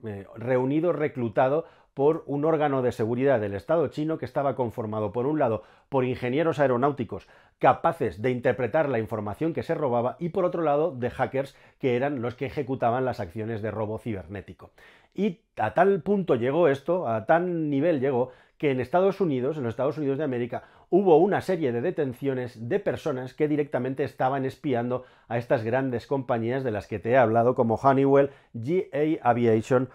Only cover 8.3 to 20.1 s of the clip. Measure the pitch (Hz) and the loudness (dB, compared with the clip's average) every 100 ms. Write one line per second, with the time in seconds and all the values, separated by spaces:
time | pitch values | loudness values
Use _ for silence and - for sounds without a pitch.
8.3 | 127 127 123 120 156 143 113 107 107 104 | 0 0 0 0 0 0 -2 -2 -6 -6
9.3 | 98 160 135 110 160 139 120 123 - 170 | -4 -4 -4 -4 -2 0 0 -2 -4 -6
10.3 | 190 180 175 156 143 170 127 123 - 120 | -2 -2 0 0 2 0 -2 -6 -4 -4
11.3 | 131 143 - - _ 135 120 143 135 117 | -4 -6 -10 -20 _ 0 0 0 -4 -6
12.3 | - 135 151 131 123 120 131 131 117 90 | -6 -8 -6 -6 -2 0 0 -2 -4 -8
13.3 | 110 107 110 110 107 104 110 120 95 85 | -8 -6 -6 -6 -4 -6 -6 -8 -8 -10
14.3 | 101 90 - - _ - - _ - 202 | -14 -14 -18 -20 _ -20 -20 _ -4 -4
15.3 | 165 _ - 110 160 196 196 190 202 165 | -4 _ -4 -2 2 2 2 0 0 0
16.3 | 127 123 160 160 139 - 180 117 110 110 | 0 2 4 4 2 0 -2 -2 -2 2
17.3 | 165 180 170 151 139 170 147 135 123 127 | 2 2 -2 -2 0 2 2 0 0 -2
18.3 | - _ - 147 127 120 175 190 196 175 | -6 _ -4 -2 0 0 2 2 2 0
19.3 | 127 131 156 117 113 135 151 139 | 0 -2 -4 -4 -2 -2 -2 -2